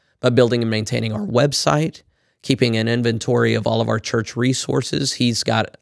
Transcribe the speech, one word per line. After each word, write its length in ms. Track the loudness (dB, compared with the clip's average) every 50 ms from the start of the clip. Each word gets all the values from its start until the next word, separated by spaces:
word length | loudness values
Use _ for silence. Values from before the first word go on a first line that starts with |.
| _ _ _ _
but 160 | 0 2 4
building 260 | 4 4 4 4 0
and 80 | 0 0
maintaining 440 | 0 -2 -2 -2 -4 -4 -4 -4 -4
our 120 | -6 -4
website, 760 | -2 2 2 2 2 2 0 0 0 0 0 0 -2 -6 -10 _ _ _ _ _ _ _ _
keeping 340 | -4 -2 0 2 2 2 2
an 140 | 2 0 0
inventory 640 | 0 0 0 0 0 -2 -2 0 0 2 2 2 2
of 120 | 0 0
all 140 | 0 0 0
of 80 | 0 0
our 120 | -2 -4
church 360 | -2 -2 -2 -2 -2 -2 -4
resources. 800 | -2 0 0 0 -2 -2 -2 -2 -2 -2 -2 -2 -2 -2 -2 -2
He's 300 | 0 0 0 0 0 -2
got 340 | 0 0 0 0 -2 -6 -8